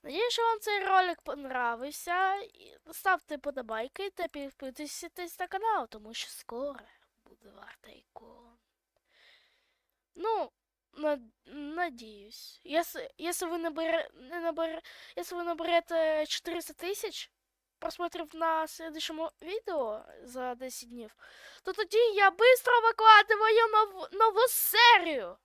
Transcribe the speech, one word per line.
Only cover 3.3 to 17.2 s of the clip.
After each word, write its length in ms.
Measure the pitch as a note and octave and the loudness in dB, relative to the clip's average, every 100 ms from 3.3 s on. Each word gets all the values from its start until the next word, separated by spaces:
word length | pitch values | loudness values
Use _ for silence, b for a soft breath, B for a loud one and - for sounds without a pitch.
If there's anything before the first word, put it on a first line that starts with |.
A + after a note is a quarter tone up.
| D4 | -10
подобайки 720 | D4 C4+ A3+ A3 A#3 - G4 | -8 -8 -8 -8 -8 -8 -10
та 180 | - E4+ | -6 -8
підписуйтесь 1080 | D4 C#4 _ C4+ B3 D4 - F4 - F4 - | -8 -12 _ -16 -12 -12 -12 -14 -12 -14 -10
на 80 | F4+ | -8
канал, 420 | F#4+ A4 G4+ A#3+ | -4 -2 -2 -4
тому 260 | G#3+ G#3+ | -12 -14
що 140 | A3+ - | -12 -12
скоро 520 | - - A#3 C4+ A#3+ G3+ _ _ _ | -14 -14 -8 -8 -10 -20 _ _ _
буде 260 | _ _ G#3 | _ _ _
варта 400 | F#3+ - - - | -20 -20 -20 -20
ікон. 680 | - _ - - - _ A#3 _ _ _ _ b b b b b b b b b b _ | -20 _ -20 -20 -20 _ _ _ _ _ _ b b b b b b b b b b _
Ну, 360 | - G4+ G#4+ D4+ _ _ _ _ | -8 -4 -2 -4 _ _ _ _
над-, 400 | - D4+ D4 A3+ _ _ | -6 -4 -4 -8 _ _
надіюсь. 1120 | C4+ D4 D#4+ F4 A#3+ A3 G#3 G3+ - - - | -14 -10 -6 -6 -8 -20 -20 -20 -20 -20 -20
Єс-, 460 | - D4+ E4+ - - _ | -6 -4 -4 -8 -14 _
якщо 300 | D#4 F4 F4 | -6 -6 -4
ви 100 | E4+ | -4
набере-, 520 | E4 D#4 E4 E4 - | -4 -4 -2 -2 -4
не 260 | - B3+ E4+ | -12 -14 -6
набере-, 420 | E4+ D#4+ E4 D#4+ B B B - | -6 -4 -4 -6 B B B -12
якщо 200 | F4 F4 | -10 -8
ви 60 | |
наберете 840 | E4+ E4 E4+ E4+ E4 E4 D#4 D#4 D4+ | -6 -4 0 0 0 -2 0 0 -2
чотириста 460 | - - E4+ D#4+ | -6 -6 -8 -8
тисяч... 580 | D4+ F4 G#4 G#4 - | -10 -8 -8 -8 -10